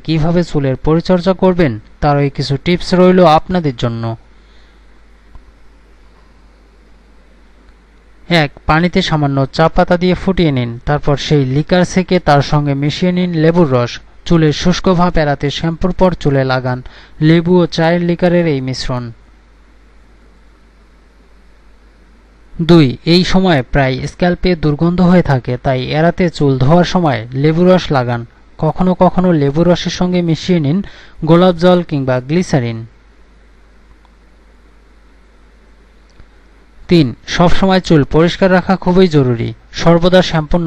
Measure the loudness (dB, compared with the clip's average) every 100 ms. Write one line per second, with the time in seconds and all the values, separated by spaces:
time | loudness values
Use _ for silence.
0 | -4 -2 0 0 -2 -2 -2 -2 0 0
1 | 0 0 0 0 0 2 0 -4 -12 -4
2 | -2 0 -2 -4 -6 -4 -2 -4 0 4
3 | 4 6 4 4 0 -4 -4 -4 -6 -4
4 | -8 -10 -14 -20 -20 -20 -20 -20 -20 -20
5 | -20 -20 -20 -20 -20 -20 -20 -20 _ -20
6 | -20 _ _ _ -20 _ _ _ _ -20
7 | _ _ _ _ _ _ -20 _ _ _
8 | _ -18 -2 0 0 -4 -2 0 2 0
9 | -2 -2 0 0 -2 0 0 2 0 0
10 | 0 -2 -2 0 0 -2 -4 -6 -4 -2
11 | -2 -2 0 0 0 -2 0 0 0 -2
12 | 0 0 2 2 2 -2 -2 -2 -4 -2
13 | -2 -2 -2 0 2 2 2 0 -2 -8
14 | -20 -10 -2 2 2 0 -2 0 0 0
15 | 0 0 0 -2 -4 -4 -6 -4 -4 0
16 | 0 0 -2 0 0 -2 -4 -6 -10 -20
17 | -18 -2 2 2 2 0 0 0 0 0
18 | -2 -2 0 0 0 -2 -4 -8 -6 -6
19 | -8 -14 _ _ _ _ _ _ _ _
20 | _ _ _ _ _ _ _ _ _ _
21 | _ _ _ _ _ _ -20 _ _ _
22 | _ _ _ _ -12 -4 4 6 4 0
23 | 0 0 2 2 2 0 0 -2 -2 -2
24 | -8 -4 -2 0 -2 0 -2 0 0 2
25 | 2 4 2 -2 -4 -6 -4 -4 -2 0
26 | 0 0 -2 0 0 2 4 4 2 0
27 | 0 -2 -6 -2 0 2 2 2 0 -2
28 | -2 -6 -8 _ _ -6 -4 -2 -2 2
29 | 0 2 2 2 0 0 0 0 -2 -4
30 | -2 -2 -2 -2 -2 -2 0 -2 -4 -14
31 | -20 -6 2 4 4 2 2 2 0 -4
32 | -2 -4 -2 -4 -2 -2 -2 -8 -14 _
33 | _ _ -20 _ _ _ -20 _ -20 -20
34 | _ _ _ _ _ _ _ _ _ _
35 | _ _ _ _ _ _ _ _ _ _
36 | _ -20 -20 _ _ _ _ -14 0 2
37 | 2 -4 -6 0 4 4 4 0 2 0
38 | 2 0 0 0 0 0 0 -2 0 2
39 | 2 2 0 -2 -6 -10 -16 -2 2 2
40 | 4 2 2 -2 -2 -2